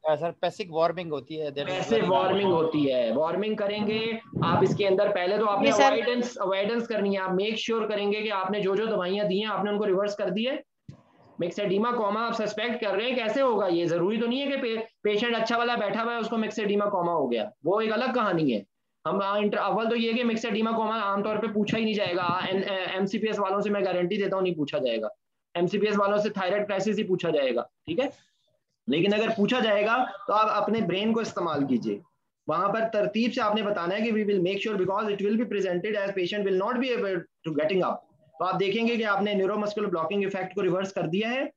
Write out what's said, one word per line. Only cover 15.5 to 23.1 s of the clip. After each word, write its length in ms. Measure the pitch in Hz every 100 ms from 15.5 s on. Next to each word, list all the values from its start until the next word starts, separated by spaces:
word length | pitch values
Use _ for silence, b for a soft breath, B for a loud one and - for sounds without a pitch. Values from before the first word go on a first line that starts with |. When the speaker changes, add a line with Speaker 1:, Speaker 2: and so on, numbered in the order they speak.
| 233
Speaker 2:
वाला 180 | 233 233
बैठा 260 | 208 202
हुआ 120 | 233
है, 60 | 233
उसको 180 | 208 233
mixedema 480 | 220 220 202 202 202
कॉमा 260 | 196 170
हो 160 | 170 131
गया, 240 | 117 - - 147
वो 160 | 208
एक 100 | 220
अलग 240 | 220 254 240
कहानी 360 | 214 170 151
है। 140 | 107 - _ _ _ 156
हम, 140 | 190
आ, 160 | 196 208
इंटर-, 240 | 208 202
अव्वल 260 | 175 190 233
तो 80 | 240
ये 180 | 226
कि 100 | 226
mixedema 480 | 240 220 240 214 220
comma 240 | 226 214 226
आमतौर 420 | 202 196 208 208
पे 100 | 220
पूछा 300 | 214 208 226
ही 60 |
नहीं 100 | 220
जाएगा। 540 | 208 185 180 175 175 170
एन-, 140 | 190
अ, 80 | 202
एमसीपीएस 680 | 190 175 190 196